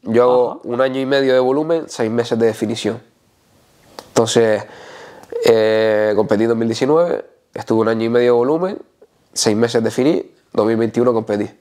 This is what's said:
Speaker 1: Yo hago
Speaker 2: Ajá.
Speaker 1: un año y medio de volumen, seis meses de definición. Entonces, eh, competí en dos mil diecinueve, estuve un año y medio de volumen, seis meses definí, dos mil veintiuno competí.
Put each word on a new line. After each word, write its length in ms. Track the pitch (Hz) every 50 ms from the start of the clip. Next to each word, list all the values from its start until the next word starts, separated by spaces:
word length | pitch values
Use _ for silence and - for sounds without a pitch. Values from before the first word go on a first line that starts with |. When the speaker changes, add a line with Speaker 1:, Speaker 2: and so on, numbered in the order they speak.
| _
Speaker 1:
Yo 140 | - 113 120 123
hago 260 | 127 127 123 123 110
Speaker 2:
Ajá. 80 | - - -
Speaker 1:
un 160 | 110 120 120
año 180 | 131 135 131 135
y 60 | 135
medio 260 | 131 139 139 135 131 127
de 60 | 127
volumen, 460 | 127 127 135 147 156 160 170 165 -
seis 240 | - - - 117 110
meses 260 | 113 120 117 117 123
de 80 | 113 117
definición. 540 | 113 110 - 113 107 110 - - 104 113 117 - _ _ _ _ _ _ _ _ _ _ _ _ _ _ _ _ _ - - - -
Entonces, 540 | _ 123 117 113 - 120 117 110 107 104 107 - - - - - - - - - - - - _ - 466 466
eh, 680 | - 117 110 110 110 110 110 110 110 107 107 107 107 104
competí 280 | 101 107 87 107 104 113
en 60 | 113
dos 80 | 117
mil 100 | 113 113
diecinueve, 580 | 113 110 - 131 131 151 165 175 175 - - - - _ _ _ _ _
estuve 280 | - - - 113 113
un 60 | 110
año 180 | 110 113 113 113
y 40 | 113
medio 160 | 117 120 123
de 60 | 123
volumen, 460 | 120 120 120 131 156 160 180 190 208 - - _ _ _ - _ _ _ _ _ _
seis 220 | - - 117 104
meses 280 | 107 117 117 117 120 113
definí, 400 | 110 - - 127 147 180 - - - _ _ _ _ -
dos 120 | - 104
mil 120 | 110 113
veintiuno 360 | 110 117 110 - 120 120 127 117
competí. 360 | 113 110 110 104 104 101 95 - _